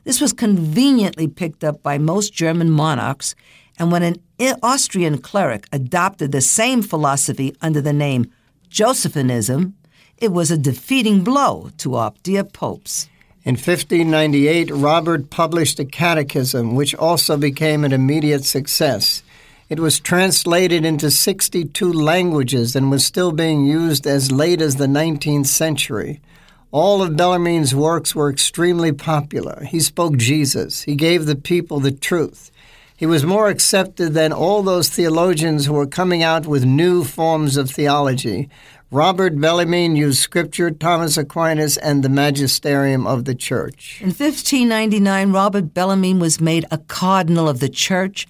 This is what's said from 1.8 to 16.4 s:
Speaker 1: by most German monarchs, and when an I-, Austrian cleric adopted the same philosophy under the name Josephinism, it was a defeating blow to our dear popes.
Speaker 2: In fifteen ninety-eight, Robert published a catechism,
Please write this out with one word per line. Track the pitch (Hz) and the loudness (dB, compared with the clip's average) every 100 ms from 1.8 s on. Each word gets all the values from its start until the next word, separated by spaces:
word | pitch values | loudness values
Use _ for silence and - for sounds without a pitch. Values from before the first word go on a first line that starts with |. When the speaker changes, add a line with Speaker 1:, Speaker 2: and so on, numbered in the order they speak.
Speaker 1:
by | 147 143 | -4 -2
most | 156 196 202 | 0 0 -2
German | - 165 170 165 | -2 -2 2 2
monarchs, | 151 156 123 110 139 - - _ - _ - | 2 2 -2 -4 -6 -10 -12 _ -20 _ -4
and | 170 | -2
when | 175 | 0
an | 170 170 _ - | 0 -4 _ -4
I-, | 254 254 | -2 0
Austrian | 233 269 - 190 165 143 | 0 0 -2 -2 -2 -2
cleric | - 202 160 110 - | -4 -2 -2 -4 -6
adopted | 143 123 180 185 - 143 | -6 -2 0 -2 -2 -4
the | 143 | -2
same | 131 - 240 254 | 0 0 0 0
philosophy | 196 160 147 139 - 139 135 - | 0 -2 0 0 -2 -4 -6 -4
under | 160 147 | -2 0
the | 147 | 0
name | 147 147 127 - _ _ _ _ | 0 0 0 -2 _ _ _ _
Josephinism, | - 220 254 170 151 127 120 110 135 185 - _ _ _ - | 0 2 2 -2 -2 0 0 0 -2 -2 -6 _ _ _ -4
it | 220 | -2
was | 175 156 | 0 0
a | 160 | 0
defeating | 135 120 - 262 220 196 | 0 -2 -2 0 2 2
blow | 185 277 269 85 - - | 2 2 0 -2 -8 -10
to | 135 123 | -4 -2
our | 107 - | -4 -6
dear | 175 196 | -4 -2
popes. | 202 - 127 90 - - - _ _ _ | -4 -6 -8 -8 -10 -10 -10 _ _ _
Speaker 2:
In | - 127 | -4 -2
fifteen | 175 175 - 170 160 | 0 -2 0 0 2
ninety-eight, | 156 156 143 147 170 165 | 2 2 2 2 2 0
Robert | 143 143 165 165 160 135 | 0 2 2 0 -2 -4
published | - 160 170 147 - | -2 0 0 0 -2
a | 135 | -6
catechism, | - 175 160 147 143 | -2 0 0 -2 -2